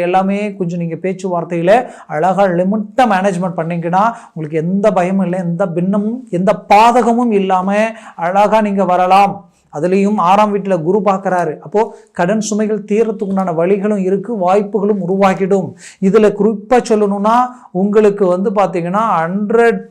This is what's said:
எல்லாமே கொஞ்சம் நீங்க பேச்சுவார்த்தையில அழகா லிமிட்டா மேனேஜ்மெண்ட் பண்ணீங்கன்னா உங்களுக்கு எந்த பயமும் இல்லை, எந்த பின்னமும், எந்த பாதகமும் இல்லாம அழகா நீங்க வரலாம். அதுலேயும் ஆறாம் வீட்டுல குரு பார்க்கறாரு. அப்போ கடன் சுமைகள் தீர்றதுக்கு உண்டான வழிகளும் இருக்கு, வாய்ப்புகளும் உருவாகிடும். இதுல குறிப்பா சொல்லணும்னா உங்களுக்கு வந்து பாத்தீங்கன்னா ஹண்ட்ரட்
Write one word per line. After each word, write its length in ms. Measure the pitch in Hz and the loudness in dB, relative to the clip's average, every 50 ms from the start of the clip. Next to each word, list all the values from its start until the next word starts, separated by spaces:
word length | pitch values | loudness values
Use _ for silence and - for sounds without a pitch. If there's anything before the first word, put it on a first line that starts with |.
| 175 175 | 0 0
எல்லாமே 320 | 180 190 196 190 196 202 208 208 202 196 | 2 2 2 0 -2 -2 -4 -6 -6 -6
கொஞ்சம் 240 | 185 165 180 175 170 | -6 -6 -4 -4 -6
நீங்க 140 | 165 165 156 185 | -6 -6 -6 -4
பேச்சுவார்த்தையில 680 | 190 185 185 196 185 175 170 165 165 175 170 165 180 214 254 247 - - - - - 151 | -6 -6 -6 -6 -4 -4 -4 -4 -4 -4 0 2 2 2 2 2 -2 -10 -20 -14 -8 -4
அழகா 300 | 151 170 185 180 196 202 190 170 175 | -2 0 0 2 2 2 2 2 0
லிமிட்டா 440 | 180 185 214 220 208 - - - 254 226 196 | 0 0 -2 -2 -4 -4 0 0 2 2 2
மேனேஜ்மெண்ட் 440 | 185 190 202 185 170 190 180 175 175 | 0 0 0 -2 -2 -4 -4 -4 -4
பண்ணீங்கன்னா 420 | 160 165 175 170 165 170 180 190 214 233 233 - - - | -6 -4 -4 -4 -4 -2 0 2 2 0 -2 -4 -10 -16
உங்களுக்கு 320 | - 165 156 147 160 156 160 | -12 -12 -10 -6 -4 -4 -2
எந்த 220 | 175 196 202 202 214 180 185 | -2 0 0 0 2 2 2
பயமும் 280 | 175 185 190 196 185 170 | 0 0 0 0 -2 -2
இல்லை, 120 | 180 185 175 170 | -2 -2 -4 -4
எந்த 160 | 170 165 196 175 160 175 | -2 -2 -4 -4 -2 -2
பின்னமும், 420 | 180 196 208 202 202 220 233 262 - - 175 170 | -2 0 0 0 -2 -2 -4 -8 -8 -6 -4 -2
எந்த 140 | 185 196 190 - - - 202 | 0 0 -2 -2 0 2 4
பாதகமும் 600 | 208 226 240 233 254 226 233 233 240 247 233 208 202 | 6 6 6 4 4 2 2 2 0 0 0 0 0
இல்லாம 280 | 190 190 185 185 185 196 202 208 220 226 220 - - - - - 170 175 | 0 0 0 0 0 0 0 0 0 -2 -4 -8 -16 -18 -10 -6 -4 0
அழகா 320 | 190 202 208 196 214 220 214 208 | 2 2 4 4 4 2 2 2
நீங்க 160 | 196 196 190 175 180 | 0 0 0 2 2
வரலாம். 400 | 180 185 180 185 196 202 190 196 - - _ _ _ _ _ - 147 | 2 2 4 4 4 4 2 0 -4 -14 _ _ _ _ _ -6 -4
அதுலேயும் 400 | 160 180 185 202 196 202 214 202 170 175 | -2 0 2 2 2 2 0 0 2 4
ஆறாம் 240 | 196 208 214 208 202 | 4 4 4 2 0
வீட்டுல 220 | 202 196 196 185 175 151 | -2 -2 -2 -2 0 0
குரு 140 | 175 190 214 185 | 0 0 2 2
பார்க்கறாரு. 460 | 202 190 185 190 185 180 180 170 156 143 - - | 0 0 0 -2 -2 -2 -2 -2 -2 -6 -8 -10
அப்போ 160 | 151 - 208 226 220 - - - _ _ - | -4 -2 0 0 -2 -4 -12 -20 _ _ -2
கடன் 240 | 175 180 220 220 208 - | -2 0 0 -2 -2 -2
சுமைகள் 320 | 214 208 220 208 220 202 202 - | -2 -2 -2 -2 -4 -4 -4 -2
தீர்றதுக்கு 440 | 202 220 233 220 214 220 214 190 196 | 0 0 0 0 -2 -4 -6 -4 -2
உண்டான 180 | 190 190 185 165 160 | -2 -2 -2 -2 0
வழிகளும் 420 | 170 185 208 196 196 208 214 196 185 185 | 0 0 0 0 0 -2 -2 -2 -2 -2
இருக்கு, 240 | 196 185 185 - 240 202 175 | -2 -2 -4 -6 -6 -2 0
வாய்ப்புகளும் 580 | 180 190 208 202 202 - 202 196 208 208 196 170 | 2 2 0 0 -2 -2 -2 0 0 0 -2 -2
உருவாகிடும். 640 | 170 196 190 196 190 185 165 196 180 202 196 170 127 - - - - - _ 190 190 | -2 0 2 2 2 2 0 0 0 0 0 -2 -4 -10 -14 -20 -20 -8 _ 0 2
இதுல 220 | 190 233 220 202 202 - | 4 4 4 4 2 2
குறிப்பா 380 | 196 220 220 202 - - 254 240 - - | 0 0 0 -2 -2 0 0 0 2 2
சொல்லணும்னா 460 | 226 214 208 196 202 202 202 214 233 247 254 247 - - - - - 180 | 0 0 0 0 0 -2 0 2 2 2 0 -2 -4 -12 -18 -8 -4 -2
உங்களுக்கு 420 | 190 208 202 220 214 202 202 - 202 180 | -2 2 2 4 4 4 2 2 0 0
வந்து 180 | 180 185 196 233 196 208 | 0 0 -2 -2 0 0
பாத்தீங்கன்னா 460 | 196 180 170 175 165 170 185 214 226 220 185 165 | 0 0 -2 -4 -4 -2 -2 -2 0 0 0 0
ஹண்ட்ரட் 600 | 165 165 190 202 214 202 233 233 233 233 208 190 - - | -2 -2 -4 -4 -2 0 2 2 2 2 2 0 -2 0